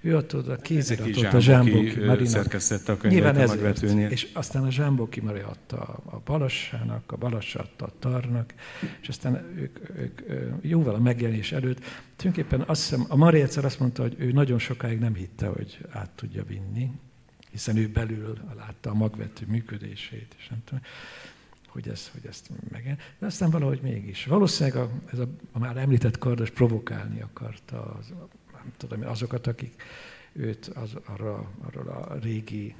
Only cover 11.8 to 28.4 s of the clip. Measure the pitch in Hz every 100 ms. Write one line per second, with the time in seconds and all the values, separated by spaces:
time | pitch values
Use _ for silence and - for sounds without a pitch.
11.8 | - - - - 185 175 151 131 - 156
12.8 | - 139 117 135 165 160 135 143 139 -
13.8 | 127 120 120 - 127 131 139 120 - 120
14.8 | 120 113 117 98 92 - 101 - 101 -
15.8 | - - 95 - 107 98 101 98 98 107
16.8 | 127 135 - _ _ _ - 104 - 110
17.8 | 107 107 113 110 107 110 196 107 107 107
18.8 | 117 104 110 107 107 - 101 113 113 107
19.8 | 104 101 - 113 110 - - 113 - 131
20.8 | - - - - - - _ - _ -
21.8 | 113 113 - - - - - - - -
22.8 | 123 143 - - 208 - 175 160 139 127
23.8 | 131 113 101 95 - 175 196 - 135 127
24.8 | 123 127 - 123 123 - - 113 120 123
25.8 | 135 123 - 117 131 120 113 - 120 113
26.8 | - 104 104 110 110 - 117 107 - 120
27.8 | 110 107 107 180 - -